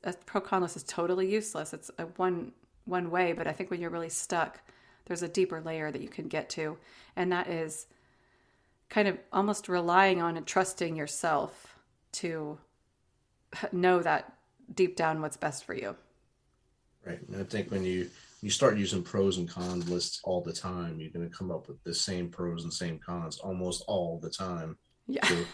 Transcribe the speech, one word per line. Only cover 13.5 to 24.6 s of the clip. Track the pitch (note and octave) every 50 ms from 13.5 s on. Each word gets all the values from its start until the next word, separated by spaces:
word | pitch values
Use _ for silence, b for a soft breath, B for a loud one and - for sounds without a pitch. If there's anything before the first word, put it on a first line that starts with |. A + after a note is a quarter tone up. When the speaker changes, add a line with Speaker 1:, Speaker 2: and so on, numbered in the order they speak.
| - - -
Speaker 1:
h-, | - -
know | F3+ F3 F#3 F#3 F3 E3+
that | E3 D3+ - - - - _ _ _ _ _ - - -
deep | - F#3+ F3+ F3+
down | - E3 D#3+ D#3+ D#3 D#3
what's | D3+ D3+ -
best | - D#3 C3+ - -
for | - F2
you. | - - G2+ G2+ - - _ _ _ _ _ _ _ _ _ _ _ _ _ _ _ _ _ _ _ -
Speaker 2:
Right. | F3+ E3+ - - -
And | -
I | G2 G2
think | - - G#2+ F#2 -
when | G#2 G2 F#2
you, | F#2 F#2 F#2 F2+ F2 B B B B B B -
you | G#2
start | - - A2+ A2 G#2
using | G#2 G2 F#2 - F#2 F2
pros | - - G#2 G2 G2 F2+ F#2
and | F2 E2+
cons | - F#2 F2+ F2+ F2+ F2 E2+ E2+
lists | F2+ F2 F2 - - - -
all | F#2+ F#2 F2+ F2
the | E2+ E2
time, | - - F2+ F2+ F2+ F2 E2+ E2 D#2+
you're | D#2+ D#2+
gonna | - E2+ E2+ E2+
come | - - F#2 F2+
up | E2+ D#2 - -
with | - - -
the | F2 E2
same | - - - F#2+ F2+ F2 E2+
pros | - - F2+ F2 E2+ E2+ E2
and | E2 -
same | - F2+ E2+ D#2+ D#2
cons | - - F2 F2 E2 D#2+ D2+ -
almost | - F#2+ F#2 F2+ F2+ F2+ F2 - - -
all | - F#2 F2 E2+ E2 E2
the | D#2+ E2
time. | - - F#2+ F#2 F2 E2+